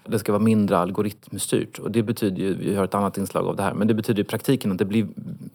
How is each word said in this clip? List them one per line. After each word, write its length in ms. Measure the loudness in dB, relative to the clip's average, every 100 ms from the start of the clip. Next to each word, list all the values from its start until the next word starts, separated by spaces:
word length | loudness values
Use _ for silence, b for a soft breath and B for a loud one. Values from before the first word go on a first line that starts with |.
det 140 | -4 -4
ska 140 | 0
vara 100 | 2
mindre 360 | 4 4 4 4
algoritmstyrt. 1000 | 2 0 -4 -4 -12 -8 -2 -2 -2 -8
Och 120 | -2
det 120 | 0
betyder 400 | 0 0 -2 0
ju, 120 | -2
vi 200 | -2 -2 0
har 80 |
ett 100 | 0
annat 240 | 0 0 -2
inslag 280 | -4 -2 -2
av 100 | -2
det 60 |
här, 120 | -2
men 140 | 0 2
det 60 |
betyder 280 | 2 2 0
i 20 |
praktiken 480 | 0 -2 2 2 2
att 60 | 0
det 60 |
blir 240 | 2 0 0 -6 -12 -12 -14